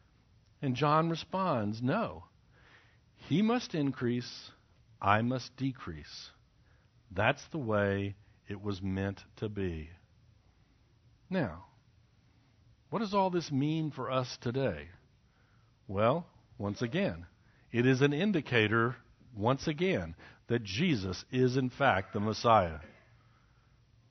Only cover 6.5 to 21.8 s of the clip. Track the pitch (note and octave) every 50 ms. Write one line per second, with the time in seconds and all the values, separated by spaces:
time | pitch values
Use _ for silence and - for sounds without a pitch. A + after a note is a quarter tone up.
6.5 | _ _ _ _ _ _ _ _ _ _ _ _ F#2 F2 G#2+ A#2+ C#3 - - -
7.5 | - E3 C3 A2 G#2+ G#2 G2+ G2+ G2 G2 G2+ G2+ G2+ - - - - _ _ -
8.5 | G2+ G2 G2+ G#2 G2+ F2 F#2+ F#2+ F#2+ F#2+ G2 G2 G2 - - - - - A2+ G#2+
9.5 | G#2 G2+ G2 F2+ E2 D#2 D#2 E2 F#2 - - _ _ _ _ - _ _ _ _
10.5 | _ _ _ _ _ _ _ _ _ _ _ _ _ _ _ _ F#2 F#3 C#3+ F2+
11.5 | D#2 E2+ - - _ _ _ _ _ _ _ _ _ _ _ _ _ _ _ _
12.5 | _ _ _ - - _ _ _ D3+ G3 A#3 G3 G3+ G3+ F#3+ F#3+ F3+ F3 D#3 -
13.5 | D3 C3 C#3 D3+ D#3 D#3+ D#3 D3+ B2+ C3+ B2 G#2+ C3 C3 B2+ B2 - - - B2
14.5 | A#2 C3+ C#3 A#2 E2+ D2 D2 E2 - - _ _ _ _ _ _ _ _ _ _
15.5 | _ _ _ _ _ _ _ - G2 G2 G#2+ A#2 C#3 E3+ E3+ - _ - _ _
16.5 | - - G#2 G2+ G#2 - B2+ A#2 B2 F3+ G3+ C#3+ F2 E2 F2+ - - _ _ _
17.5 | _ _ _ _ - A#2 A#2+ C3 C3+ B2 C#3 C#3+ D3 C#3+ F#3+ A3 G3+ E3 - -
18.5 | B2 A#2 G#2+ G#2 A2 A#2 A2+ B2 B2 - - - - _ - - B2 G2+ G2+ A#2
19.5 | C3+ C#3 - E3+ D3+ D3 F3+ F#3+ F3 G#2+ E2+ D#2+ E2 - - - - - _ -
20.5 | A#2 A#2+ A2+ G2 F#2+ G#2 F3+ F#3 C#3+ G#2 F#2 F#2 F2+ - - - - B2+ B2+ B2+
21.5 | B2 C#3 B2+ B2+ - -